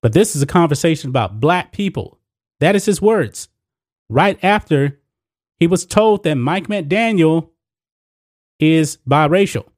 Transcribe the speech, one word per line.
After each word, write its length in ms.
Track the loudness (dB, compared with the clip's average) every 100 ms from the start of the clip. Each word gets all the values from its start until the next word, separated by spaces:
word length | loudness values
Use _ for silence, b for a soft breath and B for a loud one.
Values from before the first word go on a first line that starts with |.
But 120 | 2
this 220 | 2 0 -2
is 60 |
a 60 | -2
conversation 640 | 0 0 0 -2 -2 -4
about 300 | -4 -4 -2
black 320 | -2 -2 -4
people. 480 | -8 -6 -6 -14 _ _ _ _ _
That 160 | 0 0
is 100 | 0
his 160 | 0
words. 480 | 0 0 -2 -8 -20 _ _ _ _ _ _
Right 280 | 2 2 2
after 560 | 0 0 0 0 0 -4 _ _ _ _ _ _
he 80 | 0
was 180 | 0 0
told 380 | 2 2 2
that 120 | 0 -2
Mike 320 | -2 -4 -4
McDaniel 800 | -6 -2 -2 0 2 2 2 -4 _ _ _ _ _ _ _ _ _ _ _
is 380 | 0 2 0 -6 -2
biracial. 580 | 0 2 0 0 -4 -12